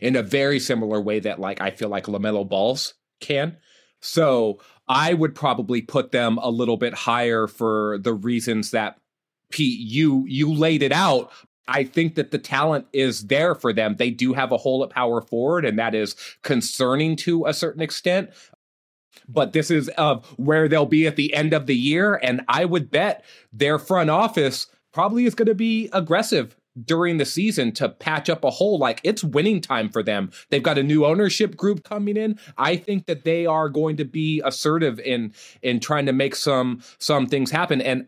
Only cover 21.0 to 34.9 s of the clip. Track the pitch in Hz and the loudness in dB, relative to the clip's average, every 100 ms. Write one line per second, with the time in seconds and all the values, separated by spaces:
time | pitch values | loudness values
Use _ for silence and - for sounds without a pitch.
21 | 160 147 143 151 156 156 135 127 131 160 | 2 2 0 2 2 0 2 0 2 2
22 | 208 202 127 123 127 131 180 170 135 147 | 2 2 0 0 0 2 2 0 0 0
23 | 196 - - - _ 113 143 151 - 185 | 0 -2 -8 -20 _ -2 0 0 0 2
24 | 156 165 226 - 139 131 - _ _ - | 4 2 2 2 0 -2 -10 _ _ -2
25 | 190 233 247 - 226 202 226 220 220 190 | 0 2 2 2 2 2 2 0 0 -2
26 | 156 170 226 180 117 _ _ 123 117 165 | 2 0 2 0 -2 _ _ -10 -2 2
27 | 175 165 135 - 208 190 120 107 131 - | 2 2 0 0 0 0 -2 0 -4 -2
28 | - 156 - 165 135 - 196 185 131 113 | -4 -2 -2 -2 -2 0 0 2 0 0
29 | 170 214 165 135 190 202 - 123 107 117 | -2 -2 0 0 2 0 -2 -2 -2 -4
30 | 104 104 95 - - 139 131 147 139 151 | -2 -2 -4 -8 -2 0 2 0 2 4
31 | 147 170 202 - 214 - 202 190 - 208 | 4 4 0 0 -2 0 -2 -2 -4 -6
32 | 202 208 220 214 - - 139 170 190 202 | -2 -2 -2 -4 -8 -2 0 0 -2 -4
33 | - 156 160 165 170 156 156 139 156 151 | -4 -4 0 0 2 0 0 0 -2 -2
34 | 139 156 156 151 135 127 151 160 156 | -4 -2 -2 0 -2 -2 0 2 0